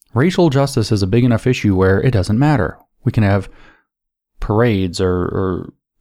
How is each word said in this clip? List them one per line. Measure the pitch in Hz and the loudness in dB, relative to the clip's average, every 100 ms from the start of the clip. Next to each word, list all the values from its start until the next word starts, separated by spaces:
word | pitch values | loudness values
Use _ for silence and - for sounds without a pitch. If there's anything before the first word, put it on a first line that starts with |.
| _ | _
racial | 113 165 180 170 | 0 0 2 2
justice | 135 139 123 104 | 2 0 -2 -2
is | 104 | 0
a | 95 | 0
big | 117 123 | 2 2
enough | 113 127 | 0 0
issue | 123 107 95 | 0 0 2
where | 95 98 | 2 2
it | 131 | 0
doesn't | 104 87 110 | 0 0 0
matter. | 147 139 82 - _ _ | 2 0 -2 -6 _ _
We | 123 | -4
can | 117 | 0
have | 101 101 - - - _ _ _ _ _ _ - | 2 0 -4 -16 -20 _ _ _ _ _ _ -12
parades | - 107 120 101 92 82 | -4 0 2 0 -2 -2
or, | 92 | -2
or | 90 - - 95 90 - _ _ _ | -2 -2 -4 -4 -6 -10 _ _ _